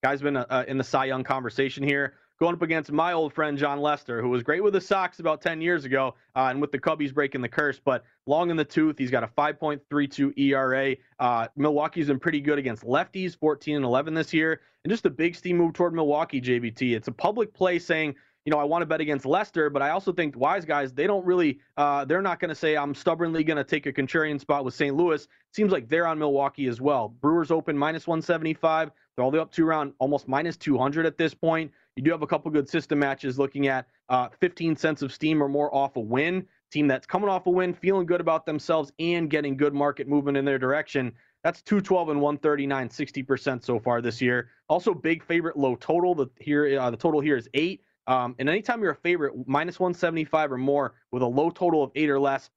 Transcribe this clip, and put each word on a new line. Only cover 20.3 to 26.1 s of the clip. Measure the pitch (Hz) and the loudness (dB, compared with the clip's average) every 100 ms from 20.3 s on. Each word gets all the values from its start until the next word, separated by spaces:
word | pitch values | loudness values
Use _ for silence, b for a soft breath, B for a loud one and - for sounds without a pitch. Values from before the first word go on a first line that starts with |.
| 120 | 0
wise | 135 196 160 | 0 0 0
guys, | 147 139 | -2 -2
they | 127 175 | -2 0
don't | 202 | 0
really, | 180 180 160 135 b - | 2 2 2 -2 b -2
uh, | 147 143 135 | 0 0 0
they're | 170 | 0
not | 196 180 | 0 -4
gonna | 175 156 | -4 -2
say, | 160 151 | 0 0
"I'm | 143 139 | -2 -2
stubbornly | - 160 170 160 | -2 0 0 0
gonna | 156 151 | 0 0
take | 135 156 143 | 0 -2 -2
a | |
contrarian | - 170 165 156 147 | -4 -2 0 -2 -4
spot | - 143 131 | -2 -2 -2
with | |
Saint | - 143 139 | -2 -2 2
Louis." | 175 151 - | 2 2 -4
It | b b | b b
seems | - 214 | 0 2
like | 180 117 | 2 0
they're | 156 | 0
on | 170 | 0